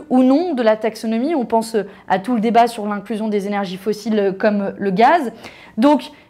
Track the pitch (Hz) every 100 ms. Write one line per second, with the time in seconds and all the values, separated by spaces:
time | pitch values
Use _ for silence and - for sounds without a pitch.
0 | - 254 262 277 359 262 220 220 226 214
1 | 226 226 269 330 233 226 220 220 196 -
2 | - 190 196 240 226 233 233 233 208 202
3 | 196 214 220 208 196 202 190 185 214 208
4 | 233 214 196 190 214 202 196 196 196 185
5 | 240 339 240 - - - - - 277 294
6 | - - _